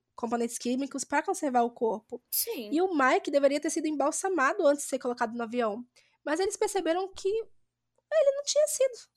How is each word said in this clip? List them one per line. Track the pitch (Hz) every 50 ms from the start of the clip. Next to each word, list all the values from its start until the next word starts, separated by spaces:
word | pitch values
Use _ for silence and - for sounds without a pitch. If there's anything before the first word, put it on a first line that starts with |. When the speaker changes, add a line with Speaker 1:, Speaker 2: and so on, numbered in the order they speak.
| _ _ _
Speaker 1:
componentes | - - 226 233 233 233 233 -
químicos | - - 240 254 254 277 262 - 269 -
pra | - 294 285 320
conservar | - 370 - 311 277 247 247 233
o | 240
corpo. | 240 - 247 220 196 220 - - 247 240 _ -
Speaker 2:
Sim. | - - - 480 453 294 220 208
Speaker 1:
E | 285 320
o | 370 381 349
Mike | 285 262 254 320 392 - -
deveria | 294 277 277 269 277 294
ter | - 320
sido | - 330 294
embalsamado | 311 311 277 277 294 302 - - 381 381 311 262 277 381 415 339
antes | 285 294 285 -
de | -
ser | 277 262
colocado | - 247 240 247 247 226 233
no | 233 233
avião, | 220 233 247 233 214 202 240 247 _ _ _ _ _ _ _ -
mas | 294 302 330
eles | 381 415 392
perceberam | - 440 392 - 381 339 320 330 359 392 381 381
que | - - 381
ele | 415 453 427 - _ _ _ _ _ _ _ _ _ _ _ - 587 640 554 571 539
não | 554 571
tinha | - - 571 605
sido. | 587 - - 523 523 480 - - _ _